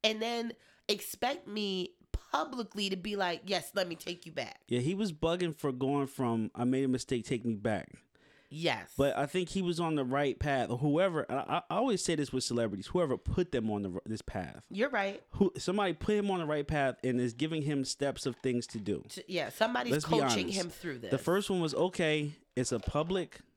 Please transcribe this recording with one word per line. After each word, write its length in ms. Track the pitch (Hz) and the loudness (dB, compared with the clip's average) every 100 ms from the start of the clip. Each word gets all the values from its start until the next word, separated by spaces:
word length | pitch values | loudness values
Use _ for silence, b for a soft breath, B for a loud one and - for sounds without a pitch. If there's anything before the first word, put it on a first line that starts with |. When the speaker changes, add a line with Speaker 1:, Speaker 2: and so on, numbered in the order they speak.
Speaker 1:
And 160 | 220 220 | 2 0
then 320 | 226 233 233 - b b - | -2 -2 -4 -8 b b -2
expect 580 | 220 - - 240 185 - | -2 -2 -2 -2 -2 -6
me 480 | 208 208 185 180 _ _ - - | -4 -2 -2 -4 _ _ -6 -2
publicly 580 | 285 311 254 214 202 196 | -2 -2 -4 -6 -4 -2
to 60 | 190 | -2
be 180 | 196 202 | -2 0
like, 260 | 180 175 185 | 0 -2 -2
"Yes, 240 | 214 240 | -2 -2
let 120 | 202 180 | -2 -2
me 60 | |
take 320 | 165 - 175 170 | -4 -8 -8 -8
you 60 | |
back." 280 | 147 117 - - | -8 -8 -10 -2
Speaker 2:
Yeah, 120 | 120 | 0
he 140 | 127 | 2
was 180 | 190 214 | 2 0
bugging 420 | 151 165 180 175 | 0 0 2 -2
for 160 | 151 147 | -2 -2
going 340 | 127 135 143 135 | 0 0 2 0
from, 420 | - 135 117 110 | 0 2 2 0
"I 100 | - | 0
made 200 | 123 131 | 2 4
a 40 | 135 | 2
mistake, 360 | 127 - 123 | 0 0 -2
take 200 | 113 127 | 0 -2
me 100 | 120 | 0
back." 340 | 107 110 101 - - _ b b b b | 0 0 -2 -4 -16 _ b b b b
Speaker 1:
Yes. 380 | 151 165 113 - - | -2 0 -2 -6 0
Speaker 2:
But 180 | 139 - | 2 2
I 80 | |
think 240 | 143 185 175 | 0 0 0
he 140 | 196 | -2
was 180 | 175 170 | 0 0
on 140 | 165 | 0
the 100 | 156 | 0
right 340 | 127 139 143 - | 0 2 0 0
path, 300 | 151 135 117 | 0 0 0
or 60 | 120 | 0
whoever, 480 | 147 151 190 160 - | 2 4 4 2 -2
I, 40 | |
I, 220 | 131 - 160 - | -2 -2 -4 -2
I 60 | 175 | 0
always 280 | 262 196 | 2 2
say 120 | - 160 | 2 0
this 160 | 143 | 0
with 100 | 131 | 0
celebrities, 420 | - 120 117 98 - | 0 0 0 -2 -2
whoever 280 | 180 160 120 | 0 2 0
put 340 | - - 175 | 0 0 2
them 200 | 127 110 | 0 0
on 120 | 104 | 0
the 80 | 101 | -2
r-, 100 | 87 | -4
this 160 | - 110 | -6 -8
path. 420 | - 101 82 - - | -6 -6 -6 -10 -10
Speaker 1:
You're 200 | 196 269 | 0 0
right. 320 | 240 196 196 - | 2 -2 -4 -12
Speaker 2:
Who, 200 | - 196 - | 4 4 4
somebody 380 | - 196 196 | -2 0 0
put 220 | 165 - 208 | 0 0 2
him 140 | 202 | 2
on 80 | 185 | 0
the 40 | |
right 220 | 156 151 143 | 0 -2 0
path 300 | 151 135 120 | 2 2 2
and 160 | 127 123 | 0 2
is 140 | 123 | 0
giving 300 | 117 156 160 | 0 -2 -2
him 200 | 143 143 131 | 0 0 -2
steps 400 | - 139 - 135 | -2 -2 -2 -4
of 100 | 120 | -2
things 240 | 131 123 - | 0 0 -2
to 100 | 117 | -6
do. 260 | 101 92 - | -2 -4 -4
Speaker 1:
To, 160 | - - | -14 -6
yeah, 220 | 180 123 | -4 -4
somebody's 440 | - 220 247 247 | 0 0 2 2
Speaker 2:
Let's 120 | 151 | 0
be 60 | 151 - | 4 4
Speaker 1:
coaching 260 | 135 110 | 4 2
Speaker 2:
honest. 160 | 87 - | 2 -2
Speaker 1:
him 80 | 170 | -4
through 300 | - 175 131 | -6 -8 -8
this. 120 | 180 | -2
Speaker 2:
The 60 | 139 | -2
first 300 | - 185 202 | 2 2 2
one 120 | 185 | 0
was, 140 | 165 | 2
"Okay, 580 | - 180 - 160 151 147 151 _ | 2 0 2 2 2 -2 -6 _
it's 180 | - 127 | -2 0
a 60 | 120 | 0
public 600 | - 147 165 190 170 - - | 0 0 0 0 -2 -10 -20